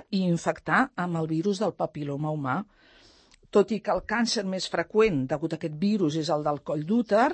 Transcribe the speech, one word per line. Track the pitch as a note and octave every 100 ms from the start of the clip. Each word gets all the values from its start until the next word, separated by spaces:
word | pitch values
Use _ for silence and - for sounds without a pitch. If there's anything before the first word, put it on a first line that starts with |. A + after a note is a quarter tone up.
| -
i | G3 F#3
infectar | E3+ - D#3 - D#3+ B3 -
amb | F3+ E3
el | D#3+
virus | D#3+ F#3+ F#3+
del | G#3 D#3+
papil·loma | E3 D#3 C#3+ C#3 D3+
humà. | D#3 C3+ D3 G#3+ _ _ - - _ _ _ _
Tot | G#3 G3
i | G#3+
que | G#3
el | F#3 -
càncer | G#3+ A#3 A3+ F#3+
més | F#3+ -
freqüent | - E3+ G#3+ A3 D3+ C3
degut | D3+ E3
a | D#3+
aquest | E3+ D3+
virus | G3 G#3+ E3 D#3
és | D3+
el | D3+
del | D3+ D3
coll | - D3 D3+
d'úter, | A3+ - G#3 C4+